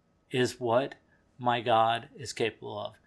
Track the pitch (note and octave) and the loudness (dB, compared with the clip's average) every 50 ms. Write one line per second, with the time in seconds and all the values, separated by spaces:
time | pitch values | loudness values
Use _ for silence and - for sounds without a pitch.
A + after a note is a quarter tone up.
0 | _ _ _ _ _ _ - B2+ B2 A#2 - - B2 A#2 A2+ B2 C#3 C#3 - _ | _ _ _ _ _ _ 0 0 0 0 0 -4 -2 2 2 2 0 0 -10 _
1 | _ _ _ _ _ _ _ _ B2+ A#2+ A#2+ B2 G#2+ B2 A#2 A2+ A2+ A2+ A#2 A2+ | _ _ _ _ _ _ _ _ -2 0 0 0 2 2 4 4 4 4 2 -2
2 | A2 - - - A#2 G#2 - - A#2+ A2 - _ - A#2 G#2+ G#2 G#2 G#2+ - _ | -4 -10 -18 -14 -12 -12 -4 -2 -2 -2 -2 _ -12 -10 -10 -8 -10 -10 -12 _
3 | _ | _